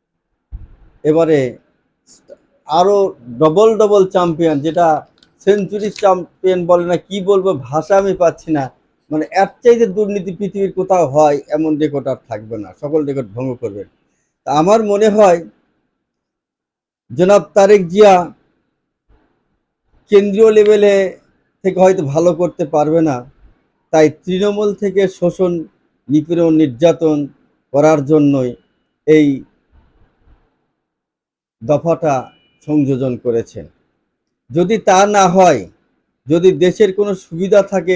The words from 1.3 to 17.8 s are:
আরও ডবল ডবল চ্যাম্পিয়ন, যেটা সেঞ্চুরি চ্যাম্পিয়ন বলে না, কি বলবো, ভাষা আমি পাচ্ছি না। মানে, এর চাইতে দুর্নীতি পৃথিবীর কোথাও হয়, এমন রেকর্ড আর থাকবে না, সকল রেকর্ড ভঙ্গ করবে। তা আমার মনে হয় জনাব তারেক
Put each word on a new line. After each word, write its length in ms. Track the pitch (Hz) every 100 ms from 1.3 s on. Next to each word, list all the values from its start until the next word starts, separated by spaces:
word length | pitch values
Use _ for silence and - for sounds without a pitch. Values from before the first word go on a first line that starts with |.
| 147 127 - _ _ _ _ _ _ _ - _ _ -
আরও 300 | 160 190 202 190 - 123 117
ডবল 280 | 156 170 226 214
ডবল 220 | 214 208 190
চ্যাম্পিয়ন, 440 | 190 175 156 165 143 156
যেটা 220 | 160 165 147 - _ _ _
সেঞ্চুরি 460 | 196 208 185 202 208 -
চ্যাম্পিয়ন 580 | 196 185 160 _ 185 185 170
বলে 160 | 175 175
না, 60 | 170 -
কি 100 | 196 185
বলবো, 200 | 196 190 151 120
ভাষা 260 | 151 156 196
আমি 120 | 196 180
পাচ্ছি 280 | 170 - - 151
না। 60 | 127 - _ _ _
মানে, 140 | 156 165 180
এর 80 | 196 -
চাইতে 220 | 240 233 226 185
দুর্নীতি 360 | 202 202 180 170
পৃথিবীর 340 | 202 202 190 185
কোথাও 240 | 180 185 143
হয়, 240 | 147 151 143 - 151
এমন 160 | 160 147
রেকর্ড 240 | 151 139 131
আর 60 | 127 _
থাকবে 280 | 110 110 110
না, 60 | 95 -
সকল 180 | 143 156 143
রেকর্ড 200 | 135 107 110
ভঙ্গ 140 | 131 120
করবে। 220 | 110 98 90 _ _ _ _ _ -
তা 20 | 147
আমার 180 | 175 226 208
মনে 160 | 202 214 208
হয় 240 | 196 170 160 _ _ _ _ _ _ _ _ _ _ _ _ _ _ _ _
জনাব 320 | 123 185 202 196
তারেক 300 | 202 196 208